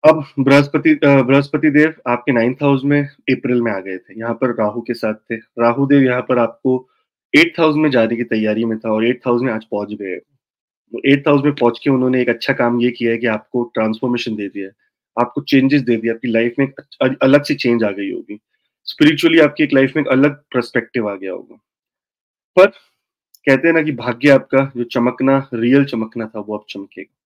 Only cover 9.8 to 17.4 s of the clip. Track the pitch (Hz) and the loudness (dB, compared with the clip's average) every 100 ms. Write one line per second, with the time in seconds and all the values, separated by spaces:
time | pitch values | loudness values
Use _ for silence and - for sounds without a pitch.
9.8 | 101 104 98 87 _ _ _ _ _ _ | -8 -10 -10 -10 _ _ _ _ _ _
10.8 | _ 117 135 139 139 143 143 143 120 117 | _ -4 2 2 4 2 2 0 0 0
11.8 | - 135 127 127 123 117 - 135 120 120 | -2 0 0 0 0 -2 -4 -2 0 0
12.8 | 123 120 117 117 117 107 _ 123 120 - | -2 0 -2 -2 -2 -4 _ -6 -4 -4
13.8 | 110 110 127 120 120 107 101 101 98 _ | -4 -4 -4 -4 -6 -8 -8 -10 -14 _
14.8 | _ _ _ - - - 139 139 135 147 | _ _ _ -6 -4 -4 0 2 4 0
15.8 | 120 113 113 113 127 113 117 117 135 - | 0 -2 -2 -6 -4 -2 -2 -2 -4 -4
16.8 | - - 131 131 135 143 | -20 -4 -4 0 2 2